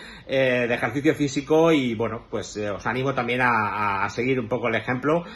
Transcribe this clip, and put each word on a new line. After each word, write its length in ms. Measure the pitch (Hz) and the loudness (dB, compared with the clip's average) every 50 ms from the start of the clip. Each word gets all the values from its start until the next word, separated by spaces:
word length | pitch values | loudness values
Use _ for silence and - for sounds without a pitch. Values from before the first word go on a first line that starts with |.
| - - - - - | -16 -18 -18 -18 -8
eh, 380 | - 135 135 135 127 123 123 120 | -2 0 2 2 4 2 2 2
de 60 | 117 120 | 0 0
ejercicio 400 | 117 127 117 113 143 135 156 143 | -2 -2 -2 -2 2 2 2 2
físico 560 | - 147 135 - 143 135 - 156 160 165 165 | 4 0 0 0 -4 0 4 4 6 6 6
y, 240 | 160 143 127 120 113 | 6 4 2 0 0
bueno, 320 | 107 117 110 110 110 - - | -2 -2 -4 -4 -8 -10 -8
pues, 260 | - 104 90 - - | -8 -8 -8 -6 -6
eh, 140 | 104 104 104 | -6 -4 -4
os 160 | 98 90 - | -6 -4 -4
animo 300 | 120 113 127 131 139 131 | -4 -2 -2 -2 -2 -2
también 260 | 131 117 117 123 127 | -2 -2 -2 0 2
a, 640 | 127 123 117 110 104 101 95 104 104 101 98 95 101 | 2 2 2 2 0 0 -2 -2 -2 -2 0 -2 -2
a 60 | 101 | -2
seguir 300 | - 120 120 131 131 127 | -2 -2 0 0 0 0
un 80 | 113 | 0
poco 200 | 110 127 117 117 | -2 -4 -2 0
el 80 | 120 113 | 0 -2
ejemplo. 480 | 110 - 123 127 127 131 143 160 170 175 - - | -2 -2 -2 -4 -2 0 0 0 0 0 -4 -12